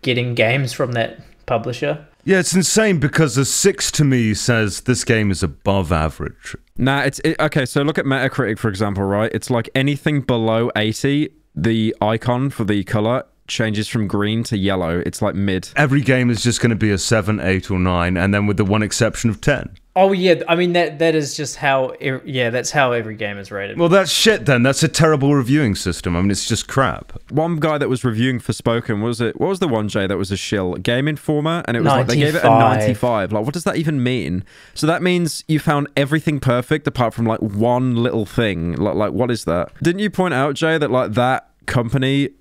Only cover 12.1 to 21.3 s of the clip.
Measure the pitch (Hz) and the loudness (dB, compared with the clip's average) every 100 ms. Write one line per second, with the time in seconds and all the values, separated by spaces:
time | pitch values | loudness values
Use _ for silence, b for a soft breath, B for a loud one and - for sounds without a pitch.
12.1 | 113 127 123 135 - 107 104 92 110 107 | 0 0 -2 -2 -4 -2 0 0 0 0
13.1 | 127 - _ - - 113 107 107 120 101 | 0 -4 _ -12 -4 -2 -2 -4 -2 -2
14.1 | 101 104 113 117 107 95 95 82 85 - | 0 0 -2 -2 -2 0 0 -2 -2 -4
15.1 | - 104 95 101 92 - - 143 139 123 | -2 -2 0 -2 -2 -4 0 2 2 2
16.1 | 127 123 113 120 113 120 107 110 98 - | 2 2 0 0 0 0 2 2 0 2
17.1 | 113 98 107 82 95 - 95 90 90 87 | 0 0 -2 0 -2 0 0 2 2 0
18.1 | 90 95 101 104 98 98 107 104 - 110 | 2 2 2 0 0 2 2 0 0 0
19.1 | - 117 101 - 143 - - _ - 196 | 0 -2 0 0 0 -2 -14 _ 2 4
20.1 | 196 180 165 - 170 180 175 160 151 165 | 4 4 2 2 0 2 2 0 0 0
21.1 | 160 143 | 2 -2